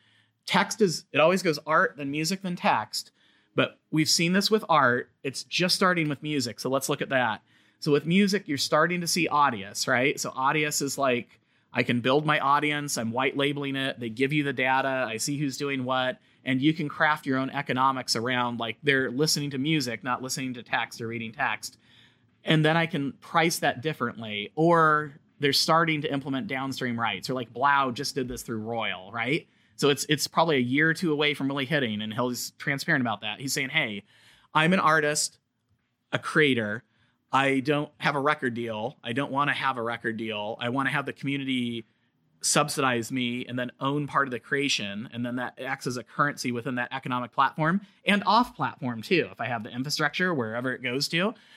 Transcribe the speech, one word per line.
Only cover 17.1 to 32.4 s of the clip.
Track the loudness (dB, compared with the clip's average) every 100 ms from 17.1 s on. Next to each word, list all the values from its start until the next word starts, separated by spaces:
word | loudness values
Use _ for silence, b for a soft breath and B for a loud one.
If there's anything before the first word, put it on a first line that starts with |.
| 2 0
your | -2
own | -2
economics | -4 -2 2 2 2 -2 -2
around, | 0 0 -2 -4
like, | -6 -4
they're | 2 2 2
listening | 0 0 0 -2
to | -2
music, | 0 0 0 -4
not | -4 -4
listening | -4 -6 -6
to | -8
text | -6 -4 -4 -8
or | -8
reading | -6 -8
text. | -4 -2 -2 -8 -16 b b b b b _
And | 2 4
then | 6 4
I | 2
can | -2 -4 -8
price | -2 2 2 2
that | -2 0
differently. | -4 -4 -6 -6 -8 -6 -4
Or | 2 6 6 6 4 0 -10 _ -2
they're | 0
starting | 2 4 4 4 0
to | -2
implement | -4 -4 -4 -4
downstream | -6 -6 -4 -4 -2
rights, | -2 -2 -4
or, |
like, | -6 -6
Blau | 0 4 4 2
just | -2 -6
did | -4 -6
this | -6
through | -8 -6
Royal, | -4 -4 -4 -6 -8
right? | -6 -2 -4 -6 b b b
So | 2
it's, | 2 0
it's | -2 0
probably | 2 4 2
a |
year | 2 2 2
or |
two | 2 0
away | 2 0
from | 0 -2
really | -2
hitting, | 0 0 0 -2
and | -4
he's | -2 -2 -2